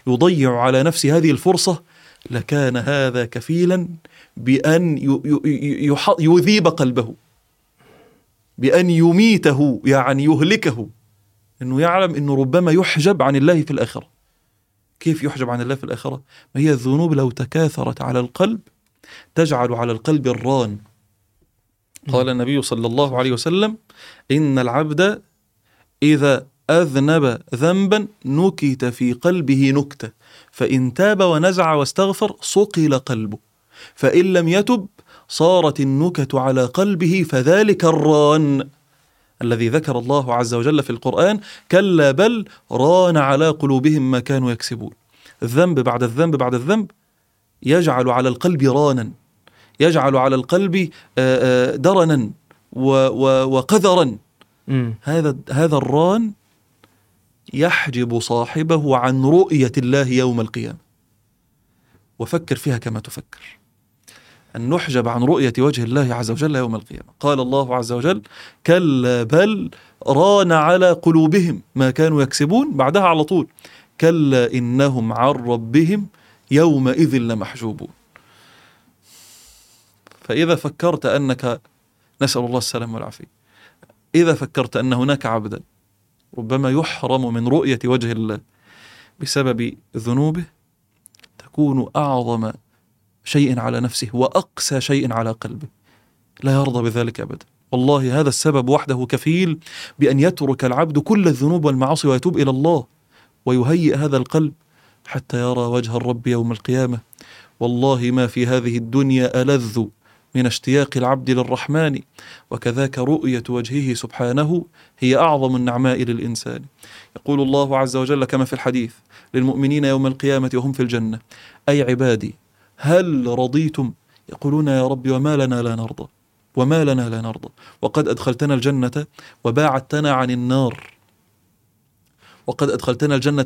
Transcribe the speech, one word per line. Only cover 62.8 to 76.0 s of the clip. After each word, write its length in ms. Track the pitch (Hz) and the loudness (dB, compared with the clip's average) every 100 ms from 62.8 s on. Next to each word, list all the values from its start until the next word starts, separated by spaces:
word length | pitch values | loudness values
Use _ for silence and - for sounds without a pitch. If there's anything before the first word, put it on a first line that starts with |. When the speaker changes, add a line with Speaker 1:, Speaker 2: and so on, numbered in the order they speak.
| 120 110 | -6 -8
Speaker 1:
تفكر، 600 | - - - - - - _ _ _ _ _ - _ _ _ 117 | -10 -16 -18 -20 -20 -20 _ _ _ _ _ -20 _ _ _ -8
أن 140 | 120 | -2
نحجب 380 | 170 160 127 120 | -2 -2 -2 -2
عن 160 | 120 | 0
رؤية 300 | 127 170 131 117 | 2 2 0 0
وجه 240 | 139 123 | 0 0
الله 300 | 117 135 131 | -2 0 0
عز 180 | 120 117 | -2 -4
وجل 240 | 165 156 139 | -4 -2 -2
يوم 200 | 120 113 | -4 -6
القيامة. 300 | - - - - | -10 -18 -20 -6
قال 200 | 143 139 | -2 0
الله 360 | 127 139 127 123 | 0 -2 0 -4
عز 160 | 117 | -4
وجل: 300 | 120 143 202 - - - _ - | -2 -2 -2 -8 -20 -20 _ 2
"كلا 560 | 180 165 135 123 123 | 2 4 2 0 0
بل 460 | 113 156 208 202 - - _ - - | 2 2 2 0 -8 -14 _ -6 0
ران 440 | 135 190 202 185 | 4 4 4 4
على 400 | 160 151 185 185 | 4 4 4 4
قلوبهم 720 | 170 165 160 160 196 170 110 - - | 2 2 4 4 2 0 -4 -6 -2
ما 160 | 131 | 0
كانوا 300 | 123 160 151 | 2 2 2
يكسبون"، 520 | 135 - 147 220 302 | 0 0 0 0 0
بعدها 300 | 143 135 185 | 0 0 2
على 200 | 185 160 | 4 2
طول: 240 | 151 180 - _ - - _ - | 0 -2 -2 _ -20 -20 _ 0
"كلا 520 | 160 170 143 131 120 | 2 2 2 2 2
إنهم 600 | 127 120 127 139 127 113 | -2 -2 0 0 0 -4
عن 160 | 113 127 | 0 0
ربهم 800 | 143 120 120 113 139 165 208 | 0 -2 -4 0 2 2 0